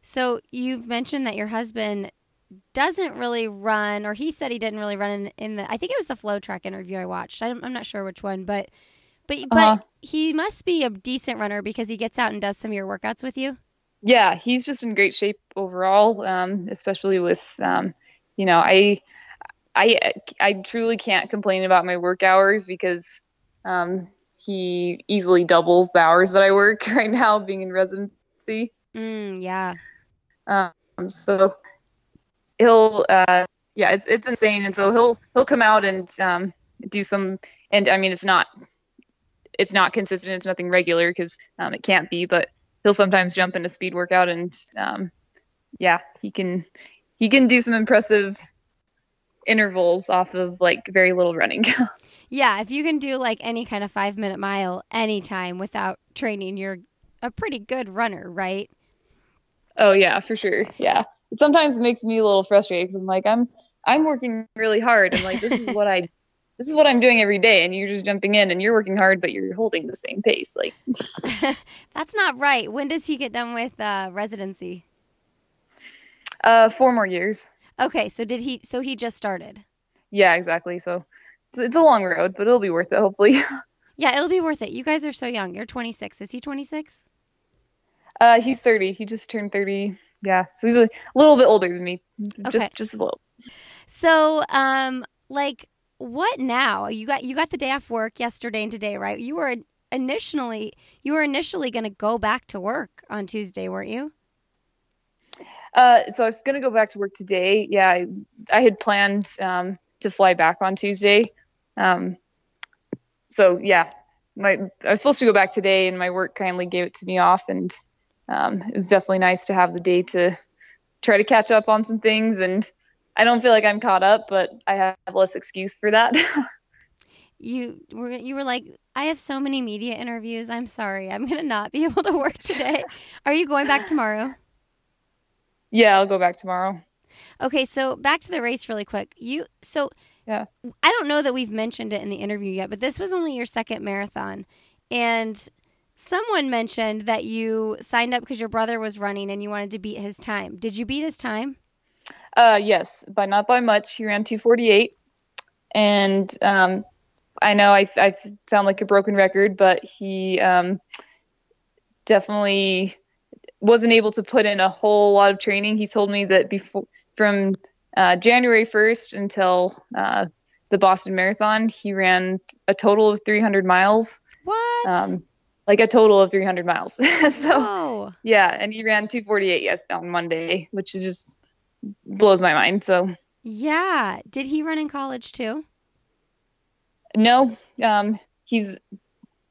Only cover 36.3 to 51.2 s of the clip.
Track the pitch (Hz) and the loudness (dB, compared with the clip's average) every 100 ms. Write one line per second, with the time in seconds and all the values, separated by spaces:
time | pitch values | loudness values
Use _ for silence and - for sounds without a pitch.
36.3 | 175 185 _ _ _ 190 202 196 202 190 | -2 -6 _ _ _ -8 -2 -2 -2 -4
37.3 | 190 - _ _ 208 196 190 190 180 196 | -8 -16 _ _ 0 2 2 0 -2 2
38.3 | 180 - _ - _ _ _ _ _ _ | 2 0 _ -20 _ _ _ _ _ _
39.3 | _ _ - 190 190 180 226 196 185 185 | _ _ -4 0 2 0 -2 -6 -6 -6
40.3 | 185 185 185 180 180 170 170 170 175 170 | -8 -6 -6 0 0 2 0 0 -2 -6
41.3 | - _ - - - - 185 160 170 175 | -8 _ -10 -8 -6 0 0 0 -6 0
42.3 | 175 - _ _ _ 208 202 196 190 180 | 0 -2 _ _ _ 0 4 4 4 2
43.3 | 185 180 180 170 - 185 175 175 185 180 | -2 -2 -2 -4 -4 -4 -6 0 2 2
44.3 | 170 175 190 - - 98 - 180 _ _ | 0 0 0 0 -4 -6 -6 -10 _ _
45.3 | _ _ _ _ - 180 170 - _ 208 | _ _ _ _ -2 0 0 -4 _ -10
46.3 | 196 185 180 - _ - _ _ _ 220 | -6 -4 -4 -8 _ -20 _ _ _ 2
47.3 | 269 254 247 233 226 220 220 220 214 196 | 4 6 4 2 0 4 2 4 2 0
48.3 | 202 - _ _ _ _ _ _ _ _ | -8 -18 _ _ _ _ _ _ _ _
49.3 | _ - 220 208 185 175 180 185 180 180 | _ -2 0 2 2 2 2 0 0 0
50.3 | 185 180 180 175 170 - 190 185 180 | -4 -6 0 0 0 4 6 6 4